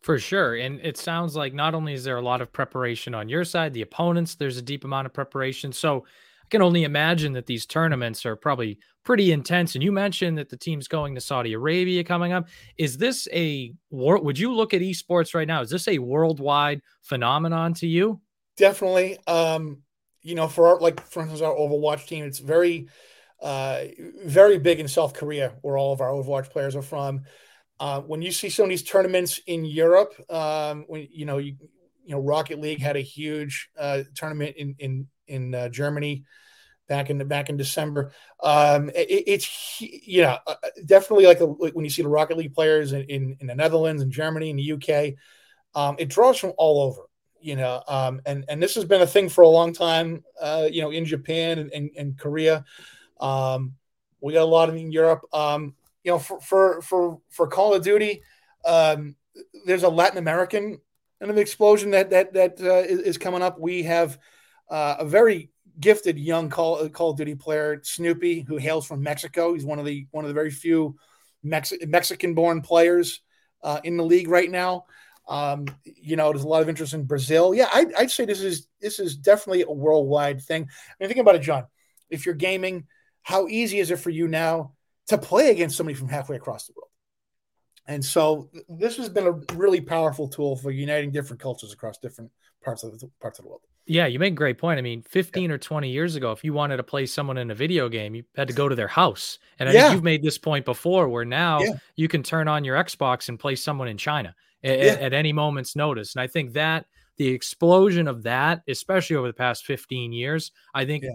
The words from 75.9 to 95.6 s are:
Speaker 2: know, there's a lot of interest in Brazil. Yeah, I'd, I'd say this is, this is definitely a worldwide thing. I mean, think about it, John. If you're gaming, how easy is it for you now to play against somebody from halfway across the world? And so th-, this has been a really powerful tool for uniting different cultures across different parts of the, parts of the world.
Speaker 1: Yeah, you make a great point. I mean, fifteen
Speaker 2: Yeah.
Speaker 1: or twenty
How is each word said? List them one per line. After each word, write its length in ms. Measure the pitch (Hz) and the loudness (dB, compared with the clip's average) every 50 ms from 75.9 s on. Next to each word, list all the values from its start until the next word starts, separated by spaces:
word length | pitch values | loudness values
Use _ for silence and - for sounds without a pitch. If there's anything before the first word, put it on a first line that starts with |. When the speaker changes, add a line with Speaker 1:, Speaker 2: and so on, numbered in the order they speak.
| - _ - 151 160 | -20 _ -6 -4 0
Speaker 2:
know, 160 | 160 156 151 | 2 2 2
there's 140 | 151 139 139 | 2 0 -2
a 40 | 156 | 0
lot 140 | 160 160 | 2 2
of 60 | 160 156 | 2 2
interest 260 | 160 156 160 139 156 | -2 -6 -8 -8 -6
in 80 | 156 | -6
Brazil. 500 | 143 127 147 139 131 123 156 160 170 185 | -4 -4 -4 -4 0 2 4 6 6 6
Yeah, 160 | 190 233 254 202 - | 6 4 4 4 6
I'd, 180 | 247 330 165 - | 4 4 4 2
I'd 160 | 180 240 254 | 0 0 0
say 140 | - - 247 | 0 -4 -2
this 160 | 202 208 190 | -2 -2 -4
is, 260 | 190 190 175 156 - _ _ _ | -2 -4 -4 -6 -8 _ _ _
this 200 | 202 214 208 - | -10 -10 -6 -6
is 160 | 196 170 139 | -6 -6 -6
definitely 460 | 143 135 - 208 214 - 202 185 180 | 0 4 4 4 4 4 -2 0 0
a 80 | 175 - | 0 0
worldwide 680 | 151 143 139 156 156 151 139 135 143 147 143 143 143 131 | -4 -2 2 4 4 4 4 2 0 0 0 0 -2 -6
thing. 220 | 131 - 160 160 | -6 -6 -6 -6
I 320 | 160 135 - - - - - _ | -6 -8 -14 -20 -20 -20 -12 _
mean, 80 | 190 196 | -6 -4
think 120 | 247 254 | -2 4
about 140 | 233 214 185 | 6 8 6
it, 80 | 165 | 6
John. 240 | 135 151 151 135 120 _ _ _ _ _ _ _ _ _ | 4 0 -2 -2 -4 _ _ _ _ _ _ _ _ _
If 160 | 165 151 - | -12 -6 -6
you're 100 | 180 170 | -6 -4
gaming, 500 | 147 165 185 190 185 185 185 185 175 139 _ _ _ _ _ _ _ | -2 -2 -2 -2 -2 -4 -4 -6 -8 -12 _ _ _ _ _ _ _
how 260 | _ - 185 190 196 165 | _ -2 0 0 0 0
easy 320 | 220 226 240 208 196 202 | -2 -2 -2 -2 0 -2
is 100 | 185 156 | 0 -2
it 60 | 175 | -2
for 140 | 165 - 180 | -4 -4 -6
you 180 | 165 160 170 165 | -4 -2 -2 -2
now 460 | 160 160 165 160 165 165 151 139 _ _ _ _ _ _ _ - | -2 -2 0 0 -2 -2 -6 -10 _ _ _ _ _ _ _ -2
to 80 | 220 | -2
play 340 | - - - 175 214 302 285 | -2 0 0 4 4 6 6
against 260 | - 170 170 151 139 | 6 4 2 -2 -2
somebody 180 | - 170 156 143 | -6 -6 -6 -6
from 140 | 120 135 127 | -8 -8 -6
halfway 260 | 139 147 131 135 143 | -6 -8 -8 -8 -10
across 320 | 117 - - 110 110 - | -10 -10 -12 -14 -14 -16
the 60 | - _ | -20 _
world? 140 | - - _ _ _ _ _ _ _ _ _ _ _ _ _ _ _ _ _ _ _ _ | -20 -20 _ _ _ _ _ _ _ _ _ _ _ _ _ _ _ _ _ _ _ _
And 180 | - 147 147 135 | -10 -8 -8 -6
so 460 | 135 - 175 156 156 156 151 147 - | -2 2 2 4 4 2 0 -4 -14
th-, 120 | _ 170 - _ | _ -20 -20 _
this 280 | 170 165 196 233 233 | -8 -4 -4 -4 -4
has 120 | - 247 214 | -6 -10 -4
been 200 | 175 202 190 175 | -2 0 2 2
a 260 | 175 156 143 - - | 0 0 -8 -10 -6
really 260 | 165 190 202 185 175 | 0 2 2 2 2
powerful 460 | 135 - 165 165 160 156 139 - 151 | -2 -2 -2 0 0 0 -2 -2 -8
tool 300 | 135 - - 147 143 139 | -10 -6 -4 -4 -4 -4
for 160 | 123 127 139 | -4 -6 -8
uniting 400 | 135 131 143 147 151 151 143 143 | -6 -6 -4 -2 -2 -2 -2 -4
different 280 | 135 147 135 139 131 113 | -6 -6 -8 -8 -14 -12
cultures 320 | - 131 120 - - 104 | -10 -10 -10 -10 -14 -20
across 260 | 101 _ - 110 107 - | -18 _ -14 -14 -14 -12
different 340 | - 120 - - 113 120 _ _ _ _ _ _ _ | -16 -16 -16 -16 -20 -20 _ _ _ _ _ _ _
parts 180 | - 117 110 | -10 -10 -10
of 160 | - 113 107 113 | -12 -16 -16 -18
the, 100 | 123 131 _ _ | -20 -20 _ _
parts 180 | - 110 - - | -14 -14 -14 -14
of 60 | - | -20
the 60 | - | -20
world. 100 | - - _ _ _ _ _ | -20 -20 _ _ _ _ _
Speaker 1:
Yeah, 200 | - 160 165 170 | -2 0 2 2
you 120 | 139 123 131 | 0 0 0
make 140 | 175 202 | -2 -2
a 40 | 175 | 0
great 220 | 143 151 139 123 - | 0 -2 -2 -2 -2
point. 220 | - 170 165 139 | -2 -2 -2 -2
I 20 | |
mean, 200 | 123 123 117 117 | -4 -6 -8 -10
fifteen 480 | 113 - - 190 180 170 - 185 180 170 | -14 -4 -2 -2 -2 -2 -4 -4 -4 -4
Speaker 2:
Yeah. 40 | 151 | -4
Speaker 1:
or 40 | |
twenty 320 | - | -6